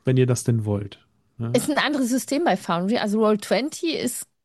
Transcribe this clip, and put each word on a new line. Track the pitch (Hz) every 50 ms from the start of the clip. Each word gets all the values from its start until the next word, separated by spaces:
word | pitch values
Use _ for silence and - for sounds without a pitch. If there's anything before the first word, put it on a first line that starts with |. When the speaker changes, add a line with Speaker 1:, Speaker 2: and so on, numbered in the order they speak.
| -
Speaker 1:
wenn | 131 131
ihr | 127 127
das | 123 123 - -
denn | 127 117 113 107
wollt, | 107 101 101 101 101 - - _ _ _ _ _ _ _
ne? | - 113 185 185
Speaker 2:
Ist | 247 - 294
ein | 285
anderes | 185 202 277 294 269 262 220
System | 262 254 - - 269 311 349
bei | 240 185
Foundry. | 190 - - 170 170 185 196 240
Also | - 220 208 208 220
Roll | 214 214 214
twenty | 208 - - 190 208 262 302 - - 349 320 254
ist, | - - 247 - - - - _ _